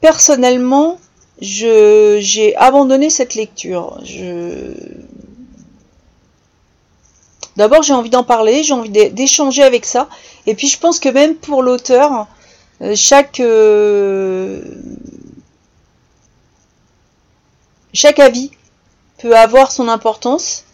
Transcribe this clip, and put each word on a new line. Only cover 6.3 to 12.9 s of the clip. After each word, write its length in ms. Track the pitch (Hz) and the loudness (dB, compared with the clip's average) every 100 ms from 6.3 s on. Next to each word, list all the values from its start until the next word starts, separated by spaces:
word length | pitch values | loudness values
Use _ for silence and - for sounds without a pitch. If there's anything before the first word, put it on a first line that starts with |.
| _ _ _ _ _ _ _ _ _ _ _ - - | _ _ _ _ _ _ _ _ _ _ _ -20 -2
d'abord, 260 | 208 294 | 4 4
j'ai 100 | 302 | 4
envie 160 | 269 233 | -2 0
d'en 140 | 247 | -2
parler, 400 | 240 233 220 254 | 0 0 2 0
j'ai 100 | 302 | 0
envie 160 | 269 220 | -4 -2
d'é-, 200 | 202 208 | 0 0
d'échanger 540 | 202 262 254 285 262 | 0 -2 0 -2 2
avec 220 | 269 247 - | 2 2 -2
ça. 220 | 247 285 - - _ - | -6 -6 -10 -20 _ -8
Et 100 | 214 | -4
puis, 120 | 277 | -4
je 120 | - | -2
pense 200 | 330 339 | -2 -2
que 100 | 277 | -2
même 260 | 254 294 320 | 0 0 -2
pour 280 | - 285 | -4 -2
l'auteur, 640 | 254 247 247 247 294 254 214 _ _ _ _ _ | 0 -2 0 2 2 -2 -8 _ _ _ _ _
euh, 120 | 196 | -6